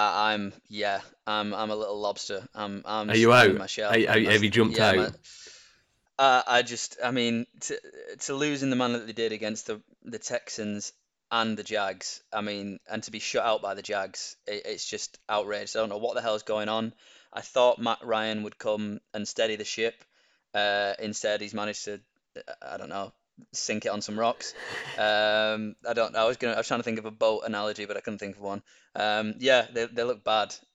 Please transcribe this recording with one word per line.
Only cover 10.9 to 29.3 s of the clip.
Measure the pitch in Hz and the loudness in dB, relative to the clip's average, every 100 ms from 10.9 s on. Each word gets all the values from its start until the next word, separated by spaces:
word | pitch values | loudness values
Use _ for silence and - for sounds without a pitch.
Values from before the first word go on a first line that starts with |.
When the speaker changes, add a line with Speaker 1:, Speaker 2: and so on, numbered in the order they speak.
| - _ _ - | -14 _ _ -2
Speaker 1:
and | 117 113 107 | 0 0 -2
the | |
Jags, | 101 107 98 95 - - - | -4 -2 -2 -4 -10 -12 -8
I | 107 | -6
mean, | 104 101 101 95 - | -4 -6 -8 -12 -10
and | 110 | -10
to | 110 | -10
be | 110 | -10
shut | - 120 | -4 0
out | 110 107 | 2 2
by | 98 | 0
the | 98 | -6
Jags, | 98 101 95 - - - - | -4 -4 -4 -8 -14 -12 -10
it, | 107 - | -8 -6
it's | 107 - | -8 -6
just | 104 - - - | -8 -10 -12 -2
outrageous. | 104 101 104 104 110 | -2 0 -4 -4 -2
I | |
don't | 110 | -2
know | 104 | -2
what | 117 | -2
the | 117 | -2
hell's | 117 107 | -2 -2
going | - 107 107 | -2 -2 0
on. | 110 113 - - - _ | -2 -2 -8 -20 -20 _
I | 104 | -14
thought | - 131 123 113 | -2 4 4 4
Matt | 117 113 | 0 -2
Ryan | 120 110 110 107 | 0 0 0 -2
would | 104 - | -6 -6
come | 117 107 104 104 _ | -4 -2 -2 -8 _
and | 107 101 | -8 -6
steady | - 113 107 | 0 0 0
the | |
ship. | 104 - 113 - _ _ _ _ _ | -6 -2 -2 -4 _ _ _ _ _
Uh, | 104 104 101 101 - | 0 2 4 2 -2
instead, | 107 104 107 104 | -6 -4 -2 -2
he's | 104 | -4
managed | 107 104 104 | -6 -4 -6
to, | - 104 _ _ _ - - - | -8 -10 _ _ _ -18 -16 -16
I | 64 95 | -12 -12
don't | 71 | -8
know, | 98 98 - _ _ - | -8 -10 -12 _ _ -14
sink | - - 107 | -8 -4 -4
it | 107 | -4
on | 104 | -4
some | - 107 | -4 0
rocks. | 117 - - - - - - - | 0 0 -8 -12 -10 -10 -8 0
Um, | 107 107 107 107 110 107 107 - - | 2 4 4 4 2 0 -4 -6 -2
I | |
don't, | 117 110 113 | 0 0 2
I | |
was | 113 127 | 2 2
gonna, | 120 | 0
I | 110 | 0
was | 113 | 0
trying | 120 | -2
to | |
think | 120 110 | -2 -4
of | |
a | 110 | -6
boat | 110 110 110 | 0 2 2
analogy, | 113 104 107 104 | -2 -2 -2 -4
but | 101 101 | -6 -8
I | |
couldn't | - 104 | -6 -8
think | 101 98 | -8 -8
of | |
one. | 101 101 - - _ | -8 -8 -12 -20 _
Um, | 107 104 107 107 | -2 0 0 -2